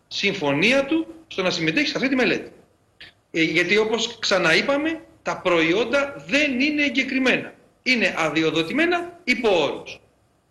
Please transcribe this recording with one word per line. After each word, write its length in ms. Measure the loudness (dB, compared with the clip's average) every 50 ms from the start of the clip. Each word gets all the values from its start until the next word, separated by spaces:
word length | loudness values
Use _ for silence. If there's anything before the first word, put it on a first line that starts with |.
| _
συμφωνία 760 | _ -8 -4 -2 -2 -2 0 -2 0 0 2 2 4 2 2 2
του 220 | 0 -2 -2 -2 -6 -12 -20 -20
στο 140 | _ -6 -2
να 80 | -2 -2
συμμετέχει 380 | -2 0 -2 0 0 0 -2
σε 100 | -2 -2
αυτή 120 | -2 -2 0
τη 60 | 0
μελέτη. 360 | 2 2 0 0 -2 -4 -10 -18 -20 -20 _ _ _ _ _ _ _ -20 -20 _ _ _ _
Ε, 100 | -2 0
γιατί 360 | 0 2 2 0 0 2 2
όπως 420 | 2 2 2 0 -2 -4 -6 -6 -6
ξαναείπαμε, 800 | -2 0 0 2 4 4 2 2 2 0 0 0 0 -2 -4 -6 -10 -18 -20 _
τα 160 | _ -8 -8
προϊόντα 840 | -4 0 0 2 2 4 2 2 0 0 0 0 0 0 -2 -6 -12 -6
δεν 320 | -2 0 0 2 0 0 0
είναι 240 | 0 0 0 0 -2
εγκεκριμένα. 680 | 0 0 -2 -2 0 -2 2 2 2 2 0 -2 -10 -16 -20 _ _ _ _ _
Είναι 300 | 0 0 2 2 0 0
αδειοδοτημένα 1000 | 0 -2 0 0 2 0 2 2 0 -2 0 0 0 2 2 2 0 -2 -8 -12 -6 -2
υπό 400 | -2 -2 2 2 2 4 4 2
όρους. 360 | 0 -2 -6 -12 -16 -18 -20 _ _ _ _ _ _ _ _ _ _